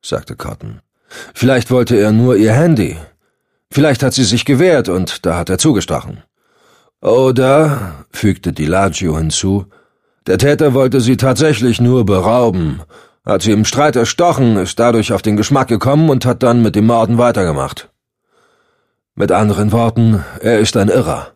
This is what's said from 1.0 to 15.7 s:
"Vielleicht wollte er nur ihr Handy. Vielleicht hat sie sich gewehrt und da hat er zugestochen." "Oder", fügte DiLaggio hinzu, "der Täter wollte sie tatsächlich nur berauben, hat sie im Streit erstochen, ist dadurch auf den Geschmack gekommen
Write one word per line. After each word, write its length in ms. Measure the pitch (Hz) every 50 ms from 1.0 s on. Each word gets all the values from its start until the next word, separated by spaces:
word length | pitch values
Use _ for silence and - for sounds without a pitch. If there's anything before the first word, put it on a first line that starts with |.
| _ _ - - - - -
"Vielleicht 380 | - - 127 135 127 110 -
wollte 240 | 127 127 120 - 117
er 160 | 107 101 107
nur 240 | 107 110 120 123 123
ihr 180 | 98 107 110 110
Handy. 420 | 127 160 175 165 113 95 - 85 80 80 - _ _ _ _ _ _ _ _ _ _ _ _
Vielleicht 320 | - 135 143 156 139 117 -
hat 100 | 131 120
sie 100 | - 131
sich 220 | 98 107 120 -
gewehrt 440 | - 143 123 170 185 170 135 117 -
und 360 | 87 92 92 80 - - -
da 140 | 90 82 87
hat 100 | 85 -
er 80 | 95 90
zugestochen." 640 | - 160 135 101 82 - 80 67 - 82 - - - _ _ _ _ _ _ _ _ _ _ _ _ _ _ _
"Oder", 1040 | - - 113 123 131 131 127 117 131 131 135 147 156 156 143 131 98 92 78 69 - _
fügte 420 | _ - - 107 92 - - 87 76
DiLaggio 640 | - 76 73 85 95 98 98 78 - 95 85 76 80
hinzu, 480 | 80 80 78 - - 95 95 101 95 _ _ _ _ _ _ _ _ _ _ _ _ -
"der 100 | 92 92
Täter 380 | - 143 147 143 156 147 127
wollte 260 | 131 135 131 120 135
sie 160 | 120 117 131 98
tatsächlich 640 | - 131 127 110 151 156 151 101 117 123 117 110
nur 240 | 120 120 127 127 117
berauben, 800 | 98 101 95 90 98 113 123 123 117 170 - 85 78 69 - 80 _ _ - - _ _ _ _
hat 160 | - 107 95
sie 120 | - 104 107
im 120 | 104 107
Streit 300 | - - 127 147 151 120
erstochen, 640 | 127 120 113 - - 175 175 160 131 135 117 110 101
ist 200 | 92 95 - -
dadurch 340 | 117 120 117 117 107 -
auf 120 | 113 95 -
den 120 | 110 104
Geschmack 320 | 104 107 - 139 139 131
gekommen 440 | -